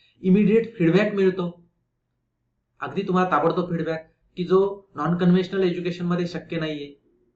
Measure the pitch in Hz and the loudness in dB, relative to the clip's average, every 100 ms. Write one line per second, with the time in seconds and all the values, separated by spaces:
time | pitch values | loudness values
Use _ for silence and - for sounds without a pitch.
0 | _ _ 185 202 190 226 - - 165 185 | _ _ 2 4 6 2 2 0 2 4
1 | 208 202 190 185 175 - _ _ _ _ | 2 0 0 0 -6 -10 _ _ _ _
2 | _ _ _ _ _ _ _ _ 139 190 | _ _ _ _ _ _ _ _ -8 -6
3 | 180 180 180 147 165 175 170 165 160 160 | -2 0 2 2 0 0 -4 -4 -4 -6
4 | - _ _ - 175 185 202 202 - 143 | -10 _ _ -10 0 2 2 -4 -12 -6
5 | 156 175 180 185 185 196 180 170 170 170 | -2 2 4 2 2 -2 -2 -2 -6 -6
6 | 175 175 170 165 - 165 156 147 143 - | -4 -2 -4 -8 -8 -6 -6 -8 -12 -16
7 | _ _ _ | _ _ _